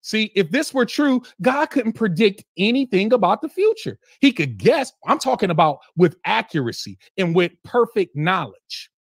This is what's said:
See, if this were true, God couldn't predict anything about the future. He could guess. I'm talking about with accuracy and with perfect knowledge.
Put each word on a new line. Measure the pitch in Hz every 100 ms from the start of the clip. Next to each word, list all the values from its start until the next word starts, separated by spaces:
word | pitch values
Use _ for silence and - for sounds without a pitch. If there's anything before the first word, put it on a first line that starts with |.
See, | - 214 214
if | - 170
this | 226 311
were | 269
true, | 240 - 285 254 - _
God | 202 269 311
couldn't | 285 226
predict | 220 220 160 220 202 - -
anything | 202 247 269 190 208
about | 247 180 220
the | 311
future. | - 427 440 - 101 _ _
He | 277
could | - 143 104
guess. | 147 302 - _ -
I'm | 294
talking | 262 - 196
about | 165 156 143 _ -
with | 175 - 165
accuracy | 214 220 156 120 - - 95 _ -
and | 180
with | 170 175 _
perfect | - 247 233 - 180
knowledge. | 147 160 185 131 92 _ - - _